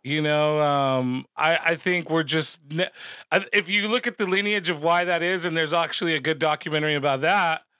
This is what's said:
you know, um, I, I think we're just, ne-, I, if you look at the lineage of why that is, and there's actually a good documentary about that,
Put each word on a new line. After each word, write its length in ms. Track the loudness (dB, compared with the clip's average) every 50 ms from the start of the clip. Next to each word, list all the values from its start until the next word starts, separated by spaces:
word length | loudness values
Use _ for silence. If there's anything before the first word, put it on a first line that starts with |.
| -8
you 180 | -4 -2 0 0
know, 380 | 2 2 2 2 2 2 2 2
um, 640 | 2 2 2 2 2 0 0 0 -2 -2 -4 -6 -10 _
I, 220 | -2 0 2 2 2 0
I 100 | 0 -2
think 360 | 0 -2 -2 -2 -2 -2 -2
we're 120 | 0 0 0
just, 380 | 0 0 0 0 -2 -2 -6 _ -6 -4
ne-, 140 | -2 -2 -4 -4 -10 -16 -16 -16 -18 -4 0 0
I, 120 | 0 2 2 0
if 160 | 0 0 2
you 200 | 0 0 0 0
look 180 | 0 0 -2
at 120 | -2 -4 -2
the 80 | -2
lineage 420 | 0 0 0 0 0 0 -2 -2 -2
of 160 | -2 0 0
why 200 | 2 2 2 2
that 160 | 2 0 0 0
is, 220 | 0 0 0 -2
and 120 | -2 0
there's 160 | 0 0 0 2
actually 420 | 0 0 0 -2 -2 -2 0 0
a 60 | 0
good 180 | 0 -2 0 0
documentary 560 | 0 0 0 -2 -2 -2 -2 0 0 0 0
about 280 | 0 0 0 0 0 2
that, 400 | 2 2 2 2 2 0 -2 -6 _ _ _